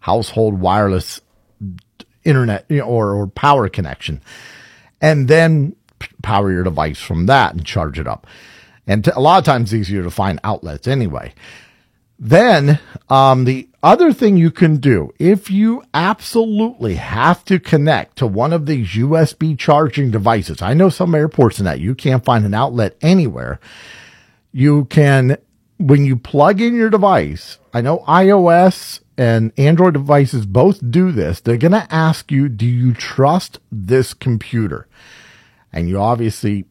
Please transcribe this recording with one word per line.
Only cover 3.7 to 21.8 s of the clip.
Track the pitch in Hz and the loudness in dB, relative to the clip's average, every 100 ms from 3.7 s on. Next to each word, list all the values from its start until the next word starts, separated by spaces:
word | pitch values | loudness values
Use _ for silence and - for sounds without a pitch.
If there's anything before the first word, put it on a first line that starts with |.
| - 80 65 - 71 - - - - - _ _ _ | -4 -8 -10 -12 -12 -14 -20 -20 -20 -20 _ _ _
and | 151 151 127 | 0 2 2
then | 160 165 156 143 - _ _ | 4 4 2 -2 -6 _ _
p-, | - _ | -20 _
power | - 101 101 | -2 0 0
your | 90 | -2
device | 90 78 78 73 | -2 -2 -4 -6
from | - 82 90 | -6 -2 2
that | 135 110 | 2 2
and | 85 | -4
charge | 78 101 78 69 | -8 -6 -6 -8
it | 78 | -10
up. | 52 _ - - - _ _ | -12 _ -20 -20 -20 _ _
And | - 104 | -4 0
t-, | 101 | 0
a | - | 2
lot | 143 185 | 4 4
of | |
times | 156 131 110 | 2 0 0
it's | 110 90 | -4 -4
easier | 98 | -6
to | 87 | -6
find | - 98 87 | -4 -4 -4
outlets | - 101 82 71 - | -6 -8 -10 -10 -6
anyway. | 135 107 67 - _ - - _ _ _ _ _ _ | -4 -4 -6 -12 _ -20 -20 _ _ _ _ _ _
Then, | 110 156 240 175 143 147 - - _ | 2 4 6 2 2 0 -2 -20 _
um, | 135 135 131 | 4 4 4
the | 127 131 - _ 156 | 0 -2 -10 _ 2
other | 240 339 | 4 4
thing | 240 220 190 | 2 2 4
you | 165 | 2
can | - 170 151 | 2 2 2
do, | 135 104 71 - | 2 0 -2 -2
if | 160 202 - | 0 0 0
you | 190 220 240 _ | -2 0 -2 _
absolutely | 147 180 220 - 233 226 208 220 247 117 82 | -4 -2 -4 -4 -2 -2 -2 -4 -4 -6 -6
have | - 110 143 175 | -6 0 0 0
to | - 190 | -2 -4
connect | - 156 151 135 - - | 0 0 2 -2 -4 -6
to | 120 | -4
one | 98 135 | -2 -2
of | 170 147 | -2 -2
these | 143 98 101 | -4 -4 -2
U | 131 160 | 0 0
S | 156 | 0
B | - 160 | -2 -4
charging | 143 - 147 156 - 135 | -2 0 2 2 -2 -2
devices, | 110 101 113 85 76 | 0 0 -2 -4 -8
I | 90 | -2
know | 151 190 | 2 2
some | - 180 | 2 -2
airports | 156 151 - 120 - | 0 -2 2 2 2
and | 95 | -4
that | 67 | -4